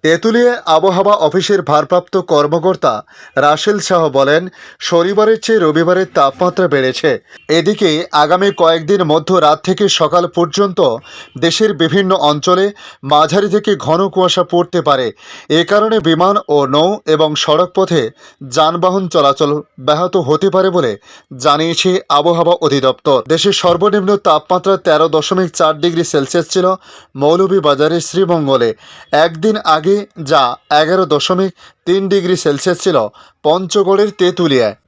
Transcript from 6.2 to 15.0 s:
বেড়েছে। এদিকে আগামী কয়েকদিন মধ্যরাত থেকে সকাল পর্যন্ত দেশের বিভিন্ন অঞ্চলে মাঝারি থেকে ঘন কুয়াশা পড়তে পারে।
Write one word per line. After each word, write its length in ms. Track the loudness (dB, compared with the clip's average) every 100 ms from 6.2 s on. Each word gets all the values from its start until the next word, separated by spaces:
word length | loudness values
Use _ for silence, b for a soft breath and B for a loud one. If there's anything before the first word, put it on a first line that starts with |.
| 0 0 -2 0 0
বেড়েছে। 360 | 0 -2 -2 -2 -2 B B -2 0
এদিকে 320 | 0 0 0 -2 -2 0
আগামী 260 | 2 2 0 2
কয়েকদিন 400 | 0 0 0 -2 2
মধ্যরাত 460 | 0 2 2 2 0 -2
থেকে 160 | -2 0 0
সকাল 240 | 0 0 0 -2
পর্যন্ত 440 | -2 -2 -2 0 0 0 B B B -4
দেশের 260 | -2 0 -2 0
বিভিন্ন 300 | 0 0 0 0 0
অঞ্চলে 360 | 0 0 0 0 -4 B B 0
মাঝারি 360 | 2 2 0 0
থেকে 180 | -2 -2 -4 0
ঘন 140 | 0 0
কুয়াশা 300 | 0 0 0 0
পড়তে 280 | 0 0 -2 0
পারে। 180 | 0